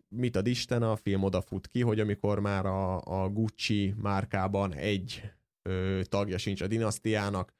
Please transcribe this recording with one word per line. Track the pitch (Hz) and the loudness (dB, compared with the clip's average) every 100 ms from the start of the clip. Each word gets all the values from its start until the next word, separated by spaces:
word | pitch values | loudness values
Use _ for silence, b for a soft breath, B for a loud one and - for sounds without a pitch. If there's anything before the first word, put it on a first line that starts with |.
| _ 107 | _ -4
mit | 123 98 | 0 2
ad | 104 | 2
Isten, | 123 - 120 | 0 0 0
a | 113 107 | 2 0
film | - 98 | 0 2
odafut | 98 92 - 98 - | 2 0 -2 -6 -4
ki, | 123 | 0
hogy | 120 107 | 2 4
amikor | 104 104 104 101 | 2 2 0 2
már | 101 98 95 | 2 0 0
a, | 95 92 92 - 95 | 0 0 -2 -2 -2
a | 95 | 0
Gucci | 101 113 - - 104 98 104 | 0 0 -2 0 2 2 0
márkában | 104 98 107 98 95 98 98 | 0 0 0 0 0 0 -2
egy, | 73 90 101 92 - 104 - _ _ - | -2 -2 -2 -4 -10 -12 -16 _ _ -4
ö, | 92 92 95 | -2 0 -2
tagja | 92 101 101 92 | 0 -2 -2 -2
sincs | - 98 | -2 -4
a | 95 | -2
dinasztiának, | 113 110 - 110 107 101 98 90 | 0 -2 -2 0 0 0 -2 -6